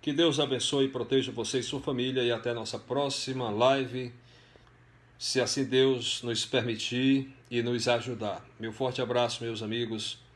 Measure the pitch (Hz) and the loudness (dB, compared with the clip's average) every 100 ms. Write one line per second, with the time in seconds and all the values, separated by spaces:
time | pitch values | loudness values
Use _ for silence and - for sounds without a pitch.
0 | - 143 170 139 143 127 - 143 135 131 | -2 2 2 4 0 0 0 2 2 0
1 | 113 135 131 113 107 131 113 139 143 127 | 2 2 2 -4 -2 -2 -2 -4 -4 -2
2 | 127 131 120 117 120 117 110 107 - 127 | 0 0 0 0 -2 -4 -6 -10 -4 -2
3 | 139 135 - 131 120 104 127 139 127 123 | 0 -2 -4 -4 -2 4 4 4 0 -6
4 | 123 - - - - - - _ _ _ | -8 -12 -20 -20 -20 -20 -20 _ _ _
5 | _ _ - 131 117 - 131 127 131 127 | _ _ -2 0 2 0 2 4 4 4
6 | 113 - 120 110 - 135 117 110 - 123 | -2 -4 -4 -4 0 0 0 -2 -2 2
7 | 135 135 131 - - 120 117 123 120 120 | 4 4 2 -14 -4 -2 0 0 2 2
8 | 120 113 107 90 - - 113 107 131 123 | 0 -6 -6 -6 -12 -10 -10 -2 -4 -2
9 | 120 123 120 - 117 110 107 113 117 110 | 0 2 2 0 -6 -4 -4 -4 -2 -4
10 | 110 - - | -6 -10 -16